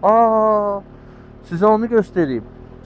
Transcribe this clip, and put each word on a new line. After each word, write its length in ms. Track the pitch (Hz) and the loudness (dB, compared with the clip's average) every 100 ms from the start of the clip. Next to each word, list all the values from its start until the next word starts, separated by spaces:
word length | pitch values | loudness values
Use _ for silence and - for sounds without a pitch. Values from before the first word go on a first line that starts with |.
Aa, 760 | 196 226 226 220 220 214 208 202 202 - - - - - | 2 2 2 2 0 0 -2 -8 -12 -20 -20 -20 -20 -20
size 240 | - 170 208 | -12 -2 0
onu 220 | 214 226 | 0 0
göstereyim. 560 | 233 196 185 151 123 110 - - - | -2 -2 -4 -2 -4 -10 -20 -20 -20